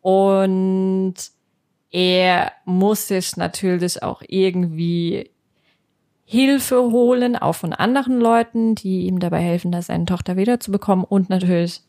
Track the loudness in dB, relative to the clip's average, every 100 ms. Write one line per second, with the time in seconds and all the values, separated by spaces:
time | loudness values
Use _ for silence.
0 | 2 2 4 2 2 0 0 0 0 0
1 | -2 -6 -14 _ _ _ _ _ _ -2
2 | 0 2 4 2 0 -6 -4 0 2 0
3 | -2 -4 -4 -6 -6 -4 -2 0 -2 -4
4 | -8 -10 -6 0 0 0 -4 -2 -2 0
5 | -2 -4 -8 _ _ _ _ _ _ _
6 | _ _ _ 0 2 2 2 2 2 4
7 | 4 2 0 0 -2 -2 -6 -2 0 0
8 | 0 0 4 2 0 -2 0 0 -2 -2
9 | -2 -2 -2 0 0 -2 -2 -4 -4 -4
10 | -2 -4 -2 -2 0 0 -2 -4 0 0
11 | 2 0 2 0 2 2 0 -6